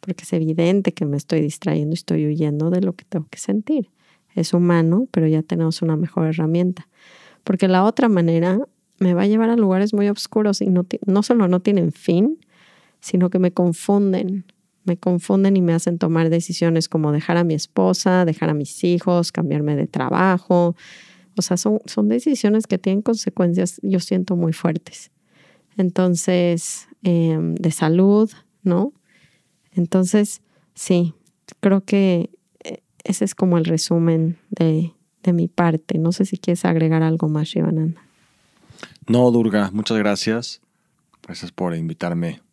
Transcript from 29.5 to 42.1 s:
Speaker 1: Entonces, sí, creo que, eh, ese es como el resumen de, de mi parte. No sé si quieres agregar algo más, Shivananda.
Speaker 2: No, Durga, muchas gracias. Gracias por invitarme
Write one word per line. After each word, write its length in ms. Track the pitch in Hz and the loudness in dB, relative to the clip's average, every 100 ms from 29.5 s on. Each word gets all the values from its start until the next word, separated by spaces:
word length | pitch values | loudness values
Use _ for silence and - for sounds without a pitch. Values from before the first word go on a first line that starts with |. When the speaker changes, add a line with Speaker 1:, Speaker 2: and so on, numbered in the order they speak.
| _ _ | _ _
Speaker 1:
Entonces, 680 | - 170 190 180 214 208 - _ _ _ | -4 0 0 2 2 0 -4 _ _ _
sí, 400 | - - 180 175 - _ _ - - | -18 0 2 2 -4 _ _ -20 -2
creo 240 | 202 196 | 2 2
que, 460 | 190 202 190 175 - _ _ _ | 2 0 2 2 -2 _ _ _
eh, 180 | - - _ _ | -18 -18 _ _
ese 200 | - 196 | -6 -4
es 100 | 196 | -4
como 220 | - 185 175 | 0 2 2
el 80 | |
resumen 720 | 160 165 - 170 165 160 160 170 _ | 2 -2 0 0 2 2 0 -4 _
de, 420 | 208 165 156 165 _ _ _ | -2 0 0 -2 _ _ _
de 100 | - | 0
mi 160 | 175 170 | 0 0
parte. 500 | - 175 160 - 156 | 0 0 0 -2 -2
No 140 | 165 | 0
sé 140 | 180 202 | 0 -2
si 100 | - | -2
quieres 280 | - 175 | -4 -2
agregar 380 | 180 165 160 160 | 0 0 2 2
algo 260 | 160 160 156 | 2 0 0
más, 200 | 151 156 | -2 -2
Shivananda. 540 | 165 160 160 160 160 _ _ _ _ _ _ _ - - _ - | -2 -2 0 -2 -6 _ _ _ _ _ _ _ -20 -20 _ 0
Speaker 2:
No, 240 | 120 123 | 4 4
Durga, 400 | 117 110 104 98 | 4 2 0 -2
muchas 240 | 101 107 110 | -4 -2 0
gracias. 640 | 104 101 - 113 120 - _ _ _ _ _ _ | 0 -2 -2 -4 -6 -16 _ _ _ _ _ _
Gracias 300 | - 87 87 | -20 -16 -16
por 220 | - 90 | -6 -6
invitarme 680 | 82 82 80 87 | -4 -6 -6 -6